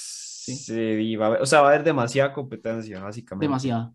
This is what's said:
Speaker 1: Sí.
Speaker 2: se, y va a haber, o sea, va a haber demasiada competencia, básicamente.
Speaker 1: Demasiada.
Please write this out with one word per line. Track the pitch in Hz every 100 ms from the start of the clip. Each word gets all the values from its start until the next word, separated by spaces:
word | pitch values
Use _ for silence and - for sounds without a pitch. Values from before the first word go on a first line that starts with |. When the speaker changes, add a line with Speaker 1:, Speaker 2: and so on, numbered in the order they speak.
| - - - - -
Speaker 1:
Sí. | 131
Speaker 2:
se, | - 113 110 107
y | 110 110
va | 110
a |
haber, | 113
o | 135
sea, | 156
va | 143
a |
haber | 147
demasiada | 156 143 117 135 139
competencia, | 139 131 113 113 113 107 95
básicamente. | 98 113 - 95 101
Speaker 1:
Demasiada. | 131 131 117 117